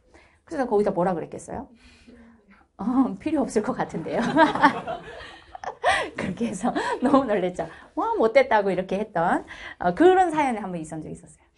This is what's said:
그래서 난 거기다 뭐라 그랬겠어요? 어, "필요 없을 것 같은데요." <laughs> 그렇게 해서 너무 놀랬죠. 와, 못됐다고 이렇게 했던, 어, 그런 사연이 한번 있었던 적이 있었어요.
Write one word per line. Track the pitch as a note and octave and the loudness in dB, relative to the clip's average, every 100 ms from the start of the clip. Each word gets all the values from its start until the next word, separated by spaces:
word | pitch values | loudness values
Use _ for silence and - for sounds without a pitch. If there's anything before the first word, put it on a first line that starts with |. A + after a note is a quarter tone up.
| _ - _ _ | _ -20 _ _
그래서 | - D#4 | -10 -6
난 | B3 | 0
거기다 | G#3 G3+ | 2 2
뭐라 | G3 F3+ | 2 0
그랬겠어요? | E3 C#3+ - - - C#4+ - - _ - B3 - _ _ - _ - | -2 -6 -12 -12 -12 -12 -18 -20 _ -20 -20 -20 _ _ -20 _ -6
어, | G#3+ B3+ A3 G3 | 0 4 2 2
"필요 | D#4 D4 | -2 0
없을 | A#3 A3 | 0 0
것 | G#3+ | -2
같은데요." | F3 D#3+ E3+ D#3 E3+ | -4 -4 -6 -4 -2
<laughs> | A#3 C4+ D#4+ - C4+ - - - - - - - - - - - - - G4 - | 2 4 4 6 2 2 -6 -10 -10 -16 -18 -20 -20 -16 -14 -4 0 0 -2 -6
그렇게 | G3+ F3+ A3+ | -6 -4 -6
해서 | G#3 A#3 E4+ B4+ A4+ | -4 -4 -2 -4 -2
너무 | B3+ C#4+ | 2 2
놀랬죠. | B3+ G#3 F3+ F3+ E3 - - | 2 0 -2 -4 -10 -12 -12
와, | - A4 | -6 -2
못됐다고 | A4 A3 C4+ C4 A3 G3 | 0 2 4 4 2 2
이렇게 | F3+ F#3 F#3+ | -2 -4 -4
했던, | G#3+ E3+ F3 D4 - - - - | -4 -2 0 0 -4 -16 -16 -4
어, | F3+ | -2
그런 | F#3 E4+ F#4 F4+ | 6 6 6 4
사연이 | D#4 C#4 G#3+ | 2 0 -2
한번 | F#3+ F3 | -6 -8
있었던 | D#3 D#3+ | -8 -10
적이 | D#3 | -12
있었어요. | E3+ - - _ | -14 -18 -20 _